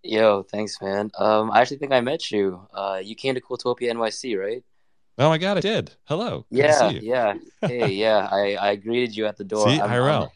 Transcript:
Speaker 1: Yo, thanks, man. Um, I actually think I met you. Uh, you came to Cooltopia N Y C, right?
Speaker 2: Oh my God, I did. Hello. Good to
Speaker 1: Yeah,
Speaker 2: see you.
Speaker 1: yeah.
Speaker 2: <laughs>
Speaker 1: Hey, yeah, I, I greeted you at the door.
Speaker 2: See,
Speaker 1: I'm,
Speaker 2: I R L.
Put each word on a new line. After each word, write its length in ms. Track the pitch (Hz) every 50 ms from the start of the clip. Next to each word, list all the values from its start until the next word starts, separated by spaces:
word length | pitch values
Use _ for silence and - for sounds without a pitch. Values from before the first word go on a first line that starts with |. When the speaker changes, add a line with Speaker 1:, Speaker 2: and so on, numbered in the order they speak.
| - 113
Speaker 1:
Yo, 340 | 110 107 113 107 101 98 92
thanks, 360 | _ - 104 107 101 - -
man. 300 | 95 98 98 101 107 110 - -
Um, 320 | 101 107 107 107 110 110
I 100 | 104 110
actually 180 | 127 131 143 135
think 140 | 147 135
I 80 | 135 123
met 300 | 117 139 151 165 - -
you. 360 | - 104 101 95 90 90 95 _
Uh, 280 | - 98 98 98 95 95
you 120 | 95 104 113
came 180 | - - 135 131
to 60 | 127
Cooltopia 500 | - _ 127 120 - 123 123 - 123 120
N 80 | 117 117
Y 120 | 117 110
C, 260 | - - - 127 110
right? 260 | 92 95 104 117 127 _ _ _ _ _ _ _ _ _ _ _ -
Speaker 2:
Oh 100 | 131 156
my 100 | 160 156
God, 180 | 180 196 202
I 40 | 180
did. 300 | - 196 226 170 92 - - _ _
Hello. 420 | - 147 175 233 226 117 69 - _
Good 100 | - 127
to 0 | 143 151
Speaker 1:
Yeah, 200 | 151 143 120 104
Speaker 2:
see 40 | 85
you. 40 | -
Speaker 1:
yeah. 320 | 107 113 123 127 117 104 101 110 - -
Speaker 2:
<laughs> 120 | _ _
Speaker 1:
Hey, 300 | - 175 123 123 113 - 95
yeah, 340 | 98 110 110 110 104 95 98
I, 260 | - 101 101 101 101 92
I 160 | 101 104 101
greeted 400 | 101 98 113 117 123 123 117 107
you 100 | 107 107
at 100 | 107 104
the 60 | - 104
door. 220 | 95 110 107 104 104
Speaker 2:
See, 120 | - 156
Speaker 1:
I'm, 100 | 101 107
Speaker 2:
I 80 | 120 123
R 100 | 127 139
L. 240 | 151 123 78 - _